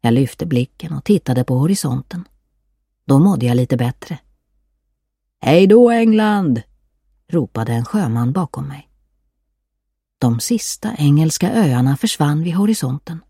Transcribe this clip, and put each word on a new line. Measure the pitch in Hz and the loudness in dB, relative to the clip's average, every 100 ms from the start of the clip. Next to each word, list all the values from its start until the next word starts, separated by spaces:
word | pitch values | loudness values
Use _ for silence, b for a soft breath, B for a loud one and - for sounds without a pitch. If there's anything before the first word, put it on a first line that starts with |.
Jag | 120 | 2
lyfte | 120 131 - - | 0 0 -4 -4
blicken | 123 127 _ 160 | -2 -4 _ -10
och | 143 | -8
tittade | - 208 - 123 | 0 0 0 -2
på | 123 127 | 0 0
horisonten. | 156 196 151 127 - 175 - _ _ _ _ _ _ _ - | 0 0 -4 -6 -8 -14 -14 _ _ _ _ _ _ _ 2
Då | 139 | 4
mådde | 185 165 120 | 4 2 0
jag | 120 | 0
lite | 123 123 | 0 0
bättre. | 120 - - 156 _ _ _ _ _ _ _ _ _ _ _ _ | -2 -4 -14 -14 _ _ _ _ _ _ _ _ _ _ _ _
"Hej | - 165 190 | 0 4 6
då, | 220 240 | 6 6
England!" | 233 226 214 214 208 175 117 - _ _ _ _ _ _ | 4 2 2 2 0 0 -2 -6 _ _ _ _ _ _
ropade | 175 135 - 113 | -4 -2 -6 -4
en | 117 117 | -4 -2
sjöman | 214 156 113 120 | -4 -2 -2 -2
bakom | 139 76 - 139 | -2 -6 -8 -12
mig. | 143 _ _ _ _ _ _ _ _ _ _ _ _ _ _ | -14 _ _ _ _ _ _ _ _ _ _ _ _ _ _
De | 123 117 | -2 -2
sista | - 233 - - 214 - | -2 -4 -4 -10 -10 0
engelska | 147 147 160 - 185 | 2 4 2 0 -2
öarna | 220 175 123 127 139 | 2 2 2 0 0
försvann | 226 - 147 151 | -4 -2 -2 0
vid | 170 170 | -2 -2
horisonten. | 208 220 131 139 - 165 | 0 0 -4 -8 -10 -16